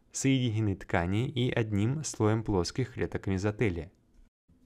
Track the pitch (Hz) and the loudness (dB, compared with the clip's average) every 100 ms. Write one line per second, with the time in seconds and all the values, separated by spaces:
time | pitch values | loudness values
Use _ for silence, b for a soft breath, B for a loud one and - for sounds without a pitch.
0 | b - 135 135 123 107 104 92 - 92 | b -2 2 2 2 0 0 -2 0 0
1 | 87 104 135 131 123 - 110 101 113 151 | 2 0 0 0 0 0 0 2 2 0
2 | - - 107 113 107 98 85 - - - | -4 0 2 2 2 0 0 -2 -4 -2
3 | 90 - 101 95 104 104 110 85 76 _ | -4 -2 -2 0 0 0 0 -2 -8 _
4 | _ - - _ _ _ | _ -20 -20 _ _ _